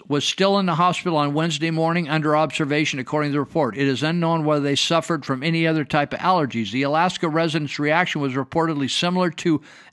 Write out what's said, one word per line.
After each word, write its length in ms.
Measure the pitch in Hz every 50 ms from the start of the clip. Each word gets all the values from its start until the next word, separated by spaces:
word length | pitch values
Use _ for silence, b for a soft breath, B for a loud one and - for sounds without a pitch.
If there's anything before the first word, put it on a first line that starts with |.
| - -
was 180 | 143 143 135
still 340 | - - - 190 196 196 202
in 80 | 190 180
the 80 | 165
hospital 420 | 151 180 180 175 - - 185 165 147
on 160 | 147 143 143
Wednesday 380 | 156 160 170 156 143 160 165
morning 360 | 160 160 160 165 165 175 170 135
under 280 | 151 156 147 151 151
observation, 640 | 151 156 147 - - 156 135 147 151 156 147 - 135
according 320 | 123 - 151 151 147 147
to 20 | 139
the 60 | 147
report. 360 | 139 - - 165 147 117 98
It 120 | 135 139 139
is 160 | 131 117 147
unknown 420 | 156 170 175 170 165 165 165 151
whether 160 | 151 151 147
they 140 | 139 143 143
suffered 500 | 135 - - 170 165 156 - 170 151 131
from 180 | - 135 131 135
any 220 | 165 165 165 165 160
other 160 | 160 160 143
type 300 | - - 151 143 - -
of 60 | -
allergies. 520 | - 175 185 175 147 117 117 117 110 98
The 120 | 107 135 139
Alaska 440 | 139 147 156 175 185 - - - 165
resident's 520 | 147 165 165 165 147 170 151 135 - -
reaction 420 | 147 147 156 170 180 - - 156
was 120 | 143 135 127
reportedly 560 | 139 135 - - 165 160 160 156 143 139 127
similar 420 | - - 175 175 180 185 180 175
to 300 | - - - 175 156 143 B B B B B B